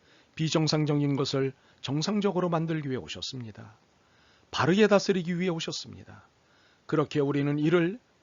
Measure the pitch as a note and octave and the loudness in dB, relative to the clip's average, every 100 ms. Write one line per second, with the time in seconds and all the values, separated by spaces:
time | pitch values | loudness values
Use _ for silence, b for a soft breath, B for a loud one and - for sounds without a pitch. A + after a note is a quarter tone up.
0 | b b b - D#3+ E3 D3+ D#3 D3 D3 | b b b -4 0 2 2 2 2 2
1 | C#3+ C#3 C3+ C#3 C3+ - b b - D3 | 2 0 0 -2 -2 -6 b b -6 -4
2 | D#3 G#3 G3+ F3+ F3+ E3 D#3+ D#3+ C#3+ B2+ | -2 0 0 0 0 0 -2 -4 -4 -6
3 | D2+ F#2+ - C3 A2+ G#2 G#2+ - _ _ | -6 -10 -10 -10 -12 -14 -20 -20 _ _
4 | b b b b b - C3 F#3+ G#3 G3+ | b b b b b -2 2 6 6 6
5 | - F#3+ E3+ F3 F#3 E3 E3 - - F#2+ | 4 0 0 -4 -2 -4 -6 -8 -12 -16
6 | - G2+ - _ b b b b - D#3 | -18 -20 -20 _ b b b b -4 0
7 | C#3+ D3+ C#3 C#3+ C#3+ D3 D3+ F3 E3+ A#3 | 0 0 0 2 0 0 2 2 2 -2
8 | _ _ | _ _